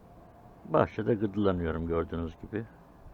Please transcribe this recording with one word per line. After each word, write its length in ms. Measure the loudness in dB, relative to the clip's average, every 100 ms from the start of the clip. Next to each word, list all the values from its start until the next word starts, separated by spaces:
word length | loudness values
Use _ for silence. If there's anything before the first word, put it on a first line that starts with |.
| -20 -20 -20 -20 -20 -18 0
Bahçede 500 | 2 2 0 0 0
gıdılanıyorum 720 | 0 2 2 4 0 0 0
gördüğünüz 500 | 0 0 -4 -6 -8
gibi. 240 | -8 -8 -8 -16 -20 -20 -20